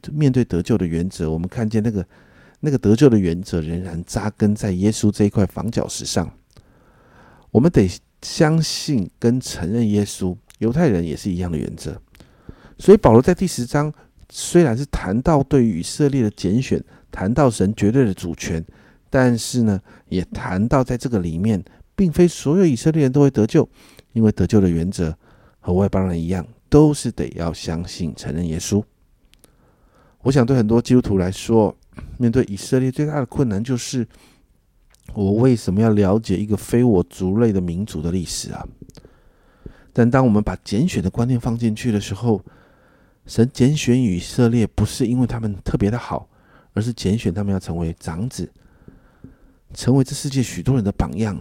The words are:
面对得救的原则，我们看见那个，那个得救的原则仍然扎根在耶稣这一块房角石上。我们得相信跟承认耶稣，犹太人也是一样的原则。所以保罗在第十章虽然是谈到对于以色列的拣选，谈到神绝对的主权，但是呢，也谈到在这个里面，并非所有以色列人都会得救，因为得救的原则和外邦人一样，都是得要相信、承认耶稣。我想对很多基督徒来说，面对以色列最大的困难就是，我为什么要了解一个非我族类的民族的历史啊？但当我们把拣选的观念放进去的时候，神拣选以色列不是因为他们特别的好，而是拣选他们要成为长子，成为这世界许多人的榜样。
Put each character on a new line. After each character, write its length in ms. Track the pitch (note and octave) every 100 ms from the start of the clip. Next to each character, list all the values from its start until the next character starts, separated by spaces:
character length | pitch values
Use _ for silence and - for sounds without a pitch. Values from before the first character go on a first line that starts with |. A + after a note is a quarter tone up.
| -
面 220 | D3 D3
对 100 | B2+
得 200 | A#2 E2+
救 160 | F2 A2
的 80 | F2+
原 200 | E2 F2+
则， 200 | - E2
我 60 | D#2+
们 100 | F2+
看 220 | - A2
见 140 | A2
那 80 | A2
个， 160 | G#2 F2+ _ _ _ - _
那 100 | D3+
个 80 | C3+
得 180 | G2+ A2
救 140 | D3
的 80 | A2
原 240 | F2+ E2+
则 180 | F#2+ F2+
仍 220 | D#2 E2+
然 200 | F#2 E2 F2
扎 240 | A#2 G2+
根 240 | - G#2+
在 160 | G#2 G#2+
耶 200 | F2+ G2+
稣 200 | A2 G#2+
这 140 | G#2
一 40 | G#2
块 160 | A2
房 260 | F#2+ - G2
角 160 | - -
石 200 | - -
上。 260 | - E2 - _ - _ _ _ _ _ _ - _ _
我 80 | G#2+
们 120 | D3+
得 200 | E3+ F#2+ - _ _
相 400 | - - D#3 D#3+
信 480 | D#3 - - C3+ F2+ -
跟 220 | A#2 B2+
承 300 | - - E2
认 180 | A#2 A2+
耶 160 | G#2
稣， 320 | G2+ - F#2 F2 _ -
犹 140 | A2
太 160 | C3 E3+
人 160 | F#2
也 120 | E2+ C#2+
是 140 | G#2+
一 80 | F2
样 120 | F2+
的 60 | D#2+
原 180 | G1+ -
则。 240 | - D#2 - _ - _ - - - -
所 160 | -
以 40 | G#3
保 140 | C3+
罗 100 | A2+
在 120 | C3
第 120 | F3 F3+
十 180 | -
章 280 | A#2+ D3 D3+ - _ _ -
虽 340 | - - E3+
然 140 | D#3+ A2+
是 80 | C#3+
谈 340 | - F2+ A2
到 200 | C3 D3+
对 220 | C3+ C#3+
于 160 | A2+ E2
以 20 |
色 260 | F2 - D3
列 140 | C3+
的 80 | G#2+
拣 300 | - F2+ A2
选， 220 | C3 E2+ - - _
谈 220 | - F#2
到 180 | B2+ C#3
神 220 | A2+ F#2+
绝 160 | A2 G#2
对 140 | B2+
的 80 | A#2+
主 220 | F2+ F2+
权， 300 | D2+ - E2 E2 - _ _ _
但 280 | C3+ B2+ A#2
是 260 | - B2+
呢， 180 | A2+ G2 - - _
也 140 | F#2 F2
谈 400 | - - F#2 A2+
到 140 | C#3+
在 160 | B2+ B2
这 100 | C3+
个 120 | A2+
里 180 | F2 D#2+
面， 240 | G#2 G2+ - _ -
并 180 | - F#3
非 140 | D3 F3
所 300 | - C3 F3
有 60 | F3+
以 100 | A#2+
色 140 | D#3+
列 120 | D#3+
人 100 | C3+
都 80 | C3+
会 100 | C#3+
得 160 | A#2+ G#2+
救， 220 | E3 - _ - - _
因 100 | A#2
为 100 | A2
得 140 | - F#2
救 140 | G#2+
的 80 | F#2
原 220 | E2 E2+
则 260 | G2 E2 D#2+ _ _ _ _
和 120 | -
外 160 | F2+ G2
邦 180 | F#2+ F#2
人 140 | E2+
一 80 | E2
样， 180 | F#2 D#2+ - _
都 240 | D3 D3+
是 180 | D3 A#2+
得 180 | - D2+ E2
要 160 | E2
相 340 | E2 - E2 F2
信、 260 | - E2+
承 200 | - -
认 120 | D2+ F2
耶 120 | D#2+
稣。 240 | - G2+ - _ _ _ _ _ _ _ _ _ _ _ _ _
我 100 | B2
想 120 | C#3
对 120 | A#2 C3+
很 100 | G#2+
多 160 | A#2
基 100 | -
督 80 | B2+
徒 180 | - G2
来 120 | F2+
说， 440 | G2+ - A2+ G#2 - _ - - -
面 120 | A#2+
对 120 | B2
以 120 | A#2 G2
色 220 | - B2+
列 100 | C3
最 160 | B2+ D3+
大 140 | D3+
的 60 | B2
困 220 | - C3
难 140 | G2
就 140 | A2+ B2
是， 300 | - C3 A2+ - _ _ _ _ _ _ _ _ -
我 200 | - G2
为 200 | G#2+ C3
什 180 | A#2 -
么 80 | F#2+
要 100 | A2+
了 280 | G#2 G2 G#2
解 180 | A2 F#2
一 80 |
个 120 | G#2 G#2
非 260 | - A#2+
我 200 | B2 F#2+
族 340 | F2 - F#2 G2+
类 140 | A#2+
的 80 | F#2+
民 260 | F2+ E2+ G#2+
族 160 | D#2+
的 80 | D#2+
历 140 | F#2
史 280 | D#2+ - -
啊？ 140 | - - - - - - _ _ _ _ _ - - _
但 180 | - A#2+
当 160 | C3 C3
我 40 |
们 120 | G#2
把 140 | G#2 F#2
拣 220 | - G#2 F3
选 160 | A#2+
的 60 | F2+
观 180 | - A#2+
念 120 | A#2+
放 180 | B2 A#2
进 180 | A#2
去 180 | G#2+ B2+
的 80 | G#2
时 120 | F#2+
候， 300 | G2 A#2+ G2+ - _ _ _ _ _ _ _
神 240 | - - A#2+
拣 240 | - C3 D3+
选 240 | - B2
以 180 | A#2+ F2
色 300 | - - A#2+
列 180 | A#2+ G#2
不 180 | -
是 220 | G#2+ - A#2+
因 140 | B2
为 60 | B2
他 120 | A#2+
们 160 | A2 G2
特 140 | - -
别 120 | G2
的 60 | A#2
好， 320 | - D2 - _ _ _ _
而 80 | -
是 100 | A2+
拣 240 | A#2 F#2+ A2+
选 160 | G#2+
他 100 | F2+
们 100 | G2+
要 60 | G2
成 180 | - E2
为 180 | E2 E2+
长 300 | - E2 A#2+
子， 220 | - F3+ - _ _ - - _ _ - - _ _ _
成 220 | - - C3+
为 80 |
这 80 | C3
世 160 | C#3+ D3
界 140 | C3+
许 200 | A#2+ -
多 120 | F2
人 100 | C3
的 60 | G2+
榜 240 | - E2+ C#2+
样。 220 | A2 F#2